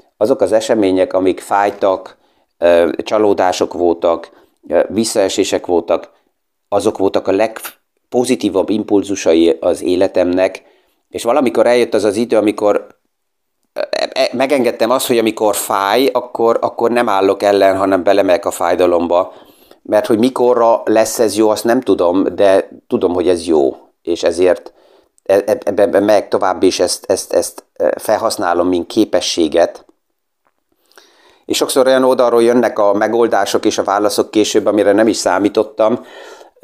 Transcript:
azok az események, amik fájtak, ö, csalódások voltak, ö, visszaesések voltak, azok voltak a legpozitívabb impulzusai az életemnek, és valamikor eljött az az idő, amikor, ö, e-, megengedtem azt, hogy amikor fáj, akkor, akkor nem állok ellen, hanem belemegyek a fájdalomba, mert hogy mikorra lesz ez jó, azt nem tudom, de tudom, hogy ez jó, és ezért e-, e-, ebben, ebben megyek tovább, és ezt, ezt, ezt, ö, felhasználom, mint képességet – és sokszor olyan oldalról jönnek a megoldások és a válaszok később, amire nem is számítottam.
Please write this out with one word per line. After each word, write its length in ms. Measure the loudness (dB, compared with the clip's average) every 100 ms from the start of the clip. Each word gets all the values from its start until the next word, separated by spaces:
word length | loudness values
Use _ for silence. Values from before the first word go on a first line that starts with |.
| _ -4
azok 240 | -2 0
az 120 | 0
események, 600 | 0 0 0 2 0 0
amik 280 | 0 0 -2
fájtak, 760 | -2 -2 -2 0 -2 -2 -6 -20 _ _ _ -2
ö, 300 | 2 4 2 -2
csalódások 760 | -2 0 2 2 0 0 -4
voltak, 580 | 0 0 0 0 -2 -6 _ _ _ -4
ö, 120 | -2 0
visszaesések 760 | -2 -4 -2 -2 0 -2 -2 -2
voltak, 440 | -2 0 -4 -6 _ _ _ _ _ -4
azok 300 | -2 -2 -2
voltak 300 | -2 -2 -2
a 40 |
legpozitívabb 1400 | 0 -2 -4 -18 -20 _ _ _ -2 0 0 -2 -2 -2
impulzusai 840 | -2 0 0 0 -4 2 4 4 2
az 220 | -2 -2
életemnek, 800 | -2 0 0 0 0 0 -2 -4 _ _ _ _ _
és 140 | -8
valamikor 440 | -2 0 0 2 2
eljött 280 | 2 2
az 100 | 0
az 120 | 0 -2
idő, 200 | 0 0
amikor, 500 | 0 0 0 -2 -4 _ _ _ _ _ _ _ _
ö, 80 | -10 -8
e-, 400 | -6 -6 -2 -4
megengedtem 580 | -2 -2 0 0 -2 0
azt, 160 | 0 0
hogy 120 | 0
amikor 360 | 0 0 -2
fáj, 520 | -2 -4 -2 0 0 0
akkor, 520 | -2 -6 -2 0 0
akkor 300 | -2 -2 -2
nem 180 | 0 0
állok 340 | 0 0 2
ellen, 340 | 2 4 4 2
hanem 260 | 0 0
belemegyek 420 | 2 2 2 0
a 60 | 0
fájdalomba, 840 | -4 -2 0 2 2 0 0 -2 -8 -20 _ _ _
mert 240 | -4 -2 0
hogy 120 | 0
mikorra 640 | 0 0 0 2 2 2
lesz 340 | 2 0 0 0
ez 180 | -2 2
jó, 120 | 0
azt 160 | 2
nem 160 | 0 0
tudom, 540 | 0 0 2 0 -2
de 340 | 2 4 4 0 -10 -6
tudom, 280 | -2 -2
hogy 140 | 0 0
ez 180 | 0 0
jó, 300 | 0 0 -4 _ _
és 200 | -8 -4
ezért 500 | -2 2 2 0 -4 _ _ _ _ _
e-, 120 | -2
e-, 80 | 0 0
ebben, 400 | -2 -2 0 2
ebben 160 | 2
megyek 260 | 2 0 0
tovább, 340 | -2 -2 0
és 180 | 0 0
ezt, 240 | -4 -4 -4
ezt, 220 | -4 -2
ezt, 320 | -2 -2 -8 -16 -4
ö, 120 | -2 -2
felhasználom, 720 | -2 -2 -2 -2 -2 0 0
mint 180 | -2 -2
képességet – 960 | -2 0 0 -2 -2 0 2 0 -2 _ _ _ _ _ _ _ _ _ _ _ _ _ _ _ _ -6
és 80 | -4
sokszor 300 | -2 0 2
olyan 180 | 2
oldalról 380 | 2 2 2 4
jönnek 360 | 4 2 0 2
a 140 | 0
megoldások 720 | 2 0 0 0 0 0 -2
és 140 | -2 -2
a 40 |
válaszok 480 | -2 0 0 -2 -2
később, 360 | 0 0 0 0
amire 260 | 0 2
nem 160 | 2 2
is 80 | 0
számítottam. 880 | -2 0 0 0 -2 0 0 -2 -8 -20 -20 -20 -20 _